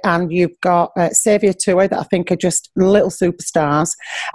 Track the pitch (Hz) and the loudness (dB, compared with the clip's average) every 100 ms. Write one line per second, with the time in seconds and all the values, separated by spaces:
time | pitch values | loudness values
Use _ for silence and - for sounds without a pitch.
0 | 202 170 175 175 175 - 180 175 170 185 | 0 0 0 0 -2 -2 0 0 0 0
1 | 170 - 220 208 208 190 - 180 190 - | 0 0 2 2 2 0 0 2 2 -2
2 | 170 180 165 175 180 - - - 185 208 | -2 -4 -2 -2 -2 -4 -6 0 4 4
3 | 180 - 175 175 - 165 147 151 170 - | 2 0 -2 -2 -4 -2 0 0 -2 -6
4 | - - - | -12 -12 -6